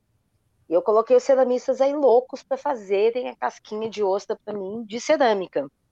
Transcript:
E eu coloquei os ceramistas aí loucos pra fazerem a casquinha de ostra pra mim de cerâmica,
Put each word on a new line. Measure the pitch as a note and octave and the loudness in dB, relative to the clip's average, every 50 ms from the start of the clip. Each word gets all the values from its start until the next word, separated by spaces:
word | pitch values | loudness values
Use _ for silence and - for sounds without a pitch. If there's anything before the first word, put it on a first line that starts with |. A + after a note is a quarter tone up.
| _ _ _ _ _ _ _ _ _ _ _ _ _ - | _ _ _ _ _ _ _ _ _ _ _ _ _ -2
E | D#3+ | -2
eu | F3 F3 | 0 2
coloquei | - G#3+ A3 A3 - B3+ | 2 2 2 4 4 4
os | B3 B3 | 4 4
ceramistas | - C#4 B3+ C4 B3+ B3 B3 - - C4 A3+ | 4 4 4 4 2 0 -2 -2 -2 0 0
aí | C4+ C#4 C#4+ | 0 0 0
loucos | D4+ C#4+ B3+ A3+ A#3+ B3 - - B3+ - | 2 4 4 4 4 2 0 -8 -14 -8
pra | - C4 | -8 -8
fazerem | B3+ - C#4+ C#4+ A3+ G3+ F#3 G3+ F#3+ G#3 A3+ A#3 B3 B3 C4 | -6 -4 -4 -6 -6 -4 -2 0 2 2 0 0 -2 -6 -8
a | A#3+ | -8
casquinha | - B3 A#3+ - - _ - G#3+ G#3+ A3 A3+ | -6 -6 -6 -6 -8 _ -12 -10 -8 -8 -8
de | G3 G3 G#3 | -6 -4 -2
ostra | F#3+ F#3+ G3+ - - G#3+ - - | -2 -2 -2 -4 -6 -10 -10 -8
pra | - G#3+ | -12 -10
mim | G#3 F#3+ F#3 G#3 A#3 A#3+ | -10 -8 -8 -10 -10 -10
de | G3+ G3+ A#3+ | -10 -10 -8
cerâmica, | - - D4+ D4+ C#4+ A#3 G#3+ G3 F3+ D#3+ - D#3 C3+ C#3+ _ _ _ _ | -2 0 2 2 4 2 2 0 -2 -4 -6 -6 -6 -6 _ _ _ _